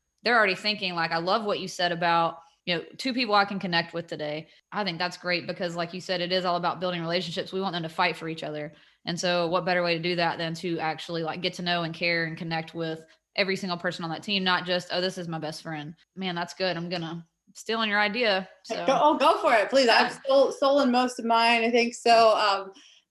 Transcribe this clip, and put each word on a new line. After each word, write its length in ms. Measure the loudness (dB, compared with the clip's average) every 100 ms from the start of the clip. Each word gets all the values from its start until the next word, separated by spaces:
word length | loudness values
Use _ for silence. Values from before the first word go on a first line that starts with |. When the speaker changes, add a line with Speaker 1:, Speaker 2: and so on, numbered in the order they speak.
| _ _
Speaker 1:
they're 120 | 2 4
already 200 | 4 2
thinking, 380 | -2 -4 -4 -2
like, 160 | -2
"I 60 | -2
love 260 | 0 0
what 160 | 0 -4
you 80 | -4
said 240 | -2 -2
about, 480 | 0 2 2 2 -2 -16 _ -4
you 80 |
know, 100 | -4 -6 -8
two 160 | -6
people 200 | -2 2
I 100 | 4
can 140 | 2 0
connect 360 | 0 0 0
with 120 | -6 -8
today." 420 | -8 -6 -6 -10 _ _
I 100 | -6
think 140 | -4 -4
that's 180 | -6 -4
great 300 | -4 -4 -4
because, 300 | -6 -6 -4
like 180 | -6
you 60 | -8
said, 200 | -6 -4
it 120 | 0
is 120 | 0
all 120 | 0 0
about 240 | -2 -2
building 200 | -4 -4
relationships. 520 | -2 -2 -2 -6 -6
We 80 | -4
want 140 | -4
them 100 | -4
to 40 | -6
fight 280 | 0 0 0
for 120 | -8
each 140 | -8
other. 320 | -8 -8 -10 -14 _ _
And 140 | -6 -2
so 260 | 0 0 0
what 160 | 0
better 180 | 0 0
way 120 | 0
to 80 | 0
do 140 | -2 0
that 200 | -2 -2
than 140 | -6
to 240 | -6 -6 -4
actually, 440 | -4 -6 -8 -6
like, 200 | -6 -4
get 120 | -6
to 80 | -4
know 220 | -2 -2
and 100 | -2
care 300 | -2 -2 0
and 120 | -2 -6
connect 380 | -6 -6 -6
with 280 | -6 -6 -6 -12 _ _ -2
every 200 | -2 -2
single 220 | -4 -4
person 240 | -4 -4
on 60 | -6
that 120 | -8
team, 200 | -4 -2
not 200 | 2 0 0
just, 220 | -2 -2
"Oh, 100 | -2
this 160 | -2 -4
is 120 | -6
my 100 | -6
best 240 | -6 -8
friend." 320 | -10 -10 -12 -16 _ -8
Man, 180 | -6
that's 200 | -4 -6
good. 220 | -2 -2 -2
I'm 120 | -4
gonna 360 | -6 -6 -8 -14 _ _
stealing 340 | -14 -6 -2 0
your 120 | 2
idea. 480 | 0 2 2 0 -2 -12
So 100 | -8 -2
Speaker 2:
Go, 140 | 0 4
oh, 160 | 4 6
go 220 | 4 4
for 160 | 4
it, 160 | 4 4
please. 180 | 4 6
I've 240 | 6 4
Speaker 1:
<laughs> 120 | 0
Speaker 2:
stole-, 280 | 2 4 4
stolen 380 | 4 4 4 4
most 280 | 4 2 -2
of 60 |
mine, 380 | 2 4 4 4
I 60 | 4
think. 240 | 2 2
So, 420 | 0 6 8 8 6
um, 360 | 4 2 -4 -14 -20 _ _